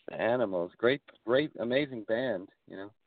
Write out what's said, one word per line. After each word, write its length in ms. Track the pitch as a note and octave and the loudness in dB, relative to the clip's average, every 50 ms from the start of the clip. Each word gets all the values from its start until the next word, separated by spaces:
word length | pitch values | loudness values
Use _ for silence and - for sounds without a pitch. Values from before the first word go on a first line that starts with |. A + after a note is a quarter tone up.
| _ - | _ -12
the 60 | - | -4
Animals. 580 | D2+ F2+ A2 A#2+ B2+ A#2+ G2+ F#2+ F2+ E2+ F2+ - _ | 0 2 2 4 4 2 2 0 -2 -2 -2 -4 _
Great, 240 | - A#2+ C#3 C#3+ - - - _ _ | 2 2 2 2 -4 -14 -20 _ _
great, 240 | A2 A#2+ C3+ D3+ D#3 - - | 2 2 2 2 0 -4 -6
amazing 460 | A2+ A#2+ B2 C#3 D3+ C#3 B2+ A2+ G#2 | -4 0 0 0 0 0 -6 -10 -4
band, 440 | - A2 A#2 C3 C3 G#2+ F2+ F#2+ - _ _ _ - | -2 -2 0 0 0 -2 -4 -6 -10 _ _ _ -18
you 80 | F#2 | -14
know. 140 | F#2 G2 G#2 - _ _ | -14 -14 -14 -16 _ _